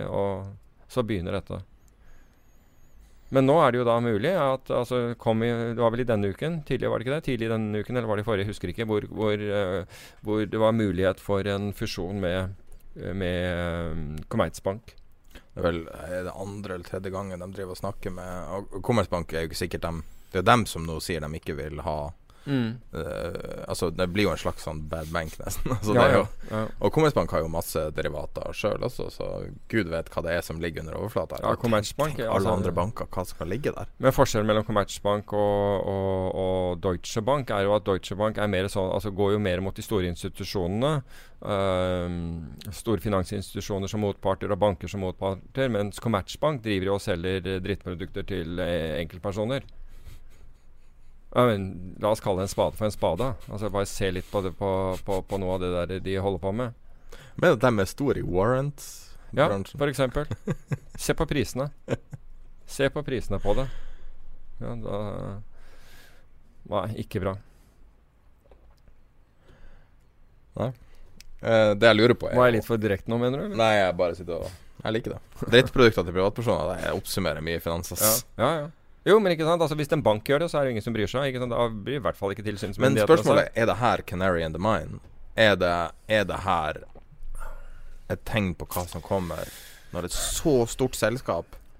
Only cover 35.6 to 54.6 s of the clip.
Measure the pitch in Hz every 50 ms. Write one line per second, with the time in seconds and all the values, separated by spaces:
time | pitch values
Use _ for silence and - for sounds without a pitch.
35.6 | 101 101 101 95 - - 98 98 95 95 95 95 92 92 - 87 95 92 92 92
36.6 | 92 90 90 85 82 98 90 85 - - - 120 107 110 135 147 127 - 117 101
37.6 | 98 101 104 107 95 - 98 90 - - 101 87 104 110 107 110 104 104 101 90
38.6 | 92 98 - 107 95 92 85 85 87 107 98 90 101 98 101 104 104 95 90 87
39.6 | 95 98 - - 107 - 113 101 90 87 85 - - 101 - - 101 92 - 104
40.6 | 87 85 95 107 123 143 156 143 131 - - - - - - - - - 104 98
41.6 | 98 98 92 92 92 92 90 90 87 87 87 87 85 85 82 82 82 73 - -
42.6 | - - 76 - - - 110 95 - 113 101 95 90 - 104 101 95 - - -
43.6 | 98 - 107 95 98 95 - 107 107 101 98 - - 98 95 - - 95 104 90
44.6 | 101 104 95 - - 90 - 101 95 92 90 - 95 95 98 92 - - - 135
45.6 | 135 131 117 101 104 104 98 - - 120 113 98 87 - - - - 151 156 127
46.6 | 110 113 104 95 92 98 98 101 - - 98 85 85 92 92 95 87 95 95 92
47.6 | 92 95 98 - - 95 92 82 92 80 - 98 95 - 98 95 85 78 87 90
48.6 | 90 82 87 85 78 80 76 73 85 78 - 92 - 101 92 101 107 113 135 139
49.6 | - - - - - - - - - - - - - - - - - - - -
50.6 | - - - - - - - - - - - - - - - - 123 123 110 98
51.6 | 98 98 92 - 90 92 - - - 104 107 - - 107 95 90 95 98 - -
52.6 | 101 82 - - 110 107 101 - - 98 82 87 120 131 123 - - - - 104
53.6 | 107 101 92 101 98 - - - 107 95 87 92 - - - 104 95 92 85 -